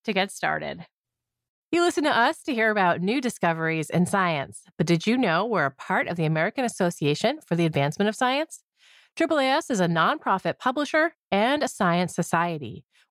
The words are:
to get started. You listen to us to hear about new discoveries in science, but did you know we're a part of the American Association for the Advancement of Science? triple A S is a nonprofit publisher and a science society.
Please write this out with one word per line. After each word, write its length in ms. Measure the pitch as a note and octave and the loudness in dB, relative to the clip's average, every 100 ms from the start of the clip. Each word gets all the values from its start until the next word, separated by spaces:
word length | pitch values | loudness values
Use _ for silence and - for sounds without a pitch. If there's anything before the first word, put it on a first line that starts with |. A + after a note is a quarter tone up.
| - | -4
to 60 | |
get 200 | F#3+ G3 | -2 -2
started. 560 | - D#3 D#3 D3+ E3+ - _ _ _ _ _ _ _ _ | -2 -4 -2 -6 -10 -14 _ _ _ _ _ _ _ _
You 120 | E4 | 0
listen 200 | F4 E4+ D4+ | 2 2 0
to 120 | A3+ | 2
us 240 | B3 D#4+ | 2 0
to 120 | - A3+ | -4 0
hear 160 | A3 | 0
about 300 | G#3 F3+ E3+ | 2 2 2
new 200 | F#3 C4+ | 0 0
discoveries 720 | B3 - E3+ E3 D#3+ D#3+ D3 | -2 -2 -2 0 -2 -2 -2
in 160 | E3 F3+ | 0 2
science, 560 | G3+ F3+ D3+ - - - - | 2 0 -2 -4 -12 -20 -4
but 80 | E3 | 0
did 180 | E3+ G#3+ | 2 2
you 140 | B3+ | 0
know 260 | A3 E3 A3+ | 2 0 0
we're 200 | G3 C#3 | 0 -2
a 60 | |
part 360 | - - G3 - | -4 -4 -2 -2
of 100 | E3+ | -2
the 80 | D#3 | 0
American 400 | D#3 F3+ - E3+ | 0 0 -2 -4
Association 760 | - F3+ - D3 D3 A3 D4+ - | -2 -2 0 -2 0 0 -2 -4
for 100 | E3+ | 0
the 120 | E3 | 0
Advancement 420 | D3 C#3+ - G3+ | 2 -2 0 -2
of 60 | G#3+ | 0
Science? 480 | B3+ C4+ D#4+ - _ _ _ - _ - | -2 0 -4 -10 _ _ _ -20 _ -4
triple 220 | D#4+ D#4 | 0 2
A 80 | C4 | 2
S 240 | C#4+ - | 0 0
is 100 | A3 | 0
a 80 | E3+ | 2
nonprofit 680 | E3 E3 D4+ B3+ F#3+ E3+ - | 4 2 2 0 -2 -2 -2
publisher 560 | B3+ C4+ C#4+ D#4 E4 - _ | -2 -2 0 2 0 -2 _
and 300 | G3 A#3 D4 | 0 2 0
a 60 | C#4 | -2
science 480 | - F#3 F3 F3+ - | 0 2 2 0 -2
society. 680 | E3+ E3+ F3 D#3 A#2 - - _ _ | 0 0 0 -4 -10 -12 -18 _ _